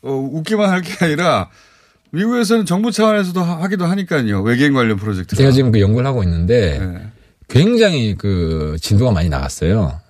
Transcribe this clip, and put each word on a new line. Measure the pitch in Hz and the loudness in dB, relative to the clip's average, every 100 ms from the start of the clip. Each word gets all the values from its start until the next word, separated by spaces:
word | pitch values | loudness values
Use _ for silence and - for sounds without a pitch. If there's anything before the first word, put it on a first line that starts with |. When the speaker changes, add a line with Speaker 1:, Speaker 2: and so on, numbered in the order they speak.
Speaker 1:
어, | 139 | -6
웃기만 | 135 135 156 156 214 208 | -6 -4 -6 -4 0 0
할 | 185 | 0
게 | 175 - | -4 -4
아니라 | 170 147 175 127 87 _ _ _ _ _ _ | -2 0 0 0 -2 _ _ _ _ _ _
미국에서는 | 151 214 240 214 226 190 | -4 -2 0 0 0 0
정부 | 175 226 | -2 -2
차원에서도 | 220 220 214 185 175 | 0 2 2 0 -2
하-, | 170 170 | -4 -2
하기도 | 180 196 175 | -4 -2 -2
하니까요. | 196 190 175 113 101 | -2 -2 -2 0 -2
외계인 | 101 120 147 | 0 2 2
관련 | 135 117 104 | 2 0 0
프로젝트. | 107 95 90 - | -4 -6 -6 2
Speaker 2:
제가 | 135 | 4
지금 | 131 127 | 4 4
그 | 110 | 4
연구를 | 98 113 131 | 4 2 0
하고 | 127 | 0
있는데 | 92 82 87 120 95 69 | 0 0 2 2 2 -2
Speaker 1:
네. | 95 87 - - _ _ _ | -6 -8 -14 -20 _ _ _
Speaker 2:
굉장히 | 127 190 240 220 160 113 98 | 2 4 4 2 2 -2 -2
그 | 101 92 82 80 76 78 | -2 0 0 -2 -4 -6
진도가 | - 101 123 | 0 2 2
많이 | 95 85 | 2 0
나갔어요. | 71 69 - 80 110 85 73 _ | -2 -6 -4 -2 0 0 -4 _